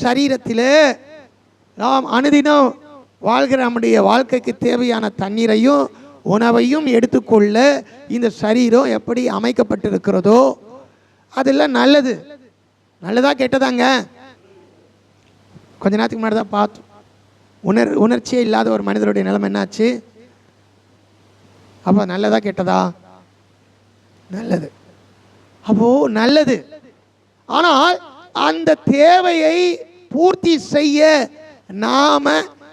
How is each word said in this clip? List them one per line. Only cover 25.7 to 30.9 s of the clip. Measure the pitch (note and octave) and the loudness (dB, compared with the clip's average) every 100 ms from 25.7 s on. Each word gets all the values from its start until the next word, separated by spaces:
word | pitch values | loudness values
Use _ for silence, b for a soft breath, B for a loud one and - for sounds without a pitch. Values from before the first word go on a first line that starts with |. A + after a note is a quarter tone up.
| G#3 A#3 C4 C#4+ | 0 2 2 0
நல்லது. | G#3+ A#3 D4 D4 A3 C3+ - - _ _ _ _ _ _ | 0 2 2 2 -2 -6 -20 -20 _ _ _ _ _ _
ஆனால் | C#4 E4+ C#4 D#4+ F4+ E4+ C#4 F4 | 0 2 2 2 0 -8 -20 -14
அந்த | - D4 D#4+ D#4+ D4+ - | -4 -4 -2 0 -2 0
தேவையை | C#4 D#4 F4+ F4+ E4+ D#4 E4+ F4+ E4+ - - _ | 2 4 4 2 0 0 0 -2 -4 -10 -20 _
பூர்த்தி | C4 F4 F#4 E4 D#4+ | 0 0 2 0 0
செய்ய | - C#4+ D4+ | 0 -2 0